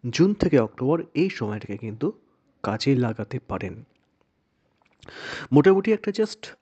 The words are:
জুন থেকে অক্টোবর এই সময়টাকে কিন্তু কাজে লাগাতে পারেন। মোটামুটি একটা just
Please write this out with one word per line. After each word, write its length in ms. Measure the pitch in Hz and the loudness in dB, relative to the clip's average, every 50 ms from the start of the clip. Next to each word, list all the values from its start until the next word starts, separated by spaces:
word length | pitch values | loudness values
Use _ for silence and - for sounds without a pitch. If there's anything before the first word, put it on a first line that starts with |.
| - 123 | -8 -6
জুন 240 | 113 - 170 196 208 | 2 4 4 4 4
থেকে 240 | - - 175 147 131 | 2 2 4 4 2
অক্টোবর 460 | 113 104 - - 127 135 165 165 - - _ | 2 0 -4 -4 -2 0 0 -2 -4 -6 _
এই 160 | 143 180 190 | -2 -2 -2
সময়টাকে 460 | - - 117 104 107 107 - - 101 | -2 -4 -6 -6 -6 -8 -8 -12 -12
কিন্তু 360 | 107 117 110 104 113 139 196 - _ _ _ _ _ _ _ _ _ | -10 -10 -12 -6 -4 -4 -6 -6 _ _ _ _ _ _ _ _ _
কাজে 340 | - - - - - 139 139 | -6 -6 -4 -2 0 0 2
লাগাতে 420 | 123 123 113 110 - 104 - - 127 | 2 0 -2 -4 -6 -8 -8 -10 -12
পারেন। 460 | _ - 101 95 101 92 87 110 - _ _ _ _ _ _ _ _ _ _ _ _ _ _ _ _ _ _ _ _ _ _ _ - - - - - - - - - - | _ -8 -8 -8 -8 -10 -10 -14 -18 _ _ _ _ _ _ _ _ _ _ _ _ _ _ _ _ _ _ _ _ _ _ _ -20 -20 -18 -16 -14 -12 -12 -12 -6 4
মোটামুটি 400 | 127 147 143 196 190 196 196 226 | 6 8 8 8 6 6 4 0
একটা 180 | 214 208 - 214 | -2 0 -2 -6
just 360 | 196 - 214 208 - _ - - - _ | -2 -2 -2 -4 -4 _ -18 -20 -20 _